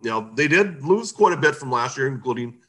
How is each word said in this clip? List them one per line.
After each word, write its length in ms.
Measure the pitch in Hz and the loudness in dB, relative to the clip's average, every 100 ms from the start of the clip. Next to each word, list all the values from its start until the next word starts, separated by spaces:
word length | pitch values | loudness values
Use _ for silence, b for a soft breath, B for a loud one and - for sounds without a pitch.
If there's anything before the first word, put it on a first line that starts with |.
you 80 | 117 | -4
know, 180 | 110 110 113 | -4 -4 -2
they 120 | 147 | 2
did 360 | 170 202 151 | 4 2 -2
lose 280 | 143 202 220 | 0 0 0
quite 220 | - 196 | 2 2
a 40 | 165 | 4
bit 180 | 151 143 | 2 0
from 160 | 135 | -2
last 260 | 123 123 135 | -2 -2 -2
year, 80 | 135 | -2
including 540 | 127 123 120 120 117 | -2 -4 -4 -6 -10